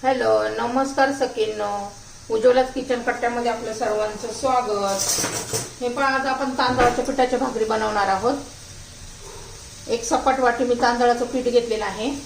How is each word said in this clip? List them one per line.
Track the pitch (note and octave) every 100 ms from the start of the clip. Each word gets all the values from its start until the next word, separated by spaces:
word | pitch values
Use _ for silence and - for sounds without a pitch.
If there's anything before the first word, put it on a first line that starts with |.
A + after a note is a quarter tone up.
हॅलो, | B3+ B3+ A3 A3 G#3+
नमस्कार | A3 A#3+ B3+ C4+ - C#4
सखींनो, | C#4 B3+ - G#3+ G#3+ G#3 G3+ G3+ - - - -
उज्ज्वलाच | A3 B3 B3 B3+
किचन | C#4 - A#3+
कट्ट्यामध्ये | A#3 A#3+ A#3 A#3+ A#3+
आपलं | A3+ A#3
सर्वांचं | G#3+ A3+ G#3+ G#3+ G#3 A#3
स्वागत. | G#3+ C4+ B3 G#3 G#3 G3 G3 - - - - - - - -
हे | B3
पहा, | A#3+ C4+
आज | C4+ C4+
आपण | C4 C4+
तांदळाच्या | B3+ E4+ B3 A#3+ A#3+
पिठाच्या | B3 B3+ B3+ B3
भाकरी | C4 A3
बनवणार | A3 A3 G#3+ G#3 G3
आहोत. | F#3+ A3+ C#4 - - - - - - - - - - - - - - -
एक | A#3
सपाट | - - - C4
वाटी | B3 A#3
मी | B3
तांदळाचं | A#3+ B3+ A#3+ A#3+ A#3+ A#3+
पीठ | C4
घेतलेलं | B3 A#3+ A#3 A3
आहे | G3+ G3 A#3 C#4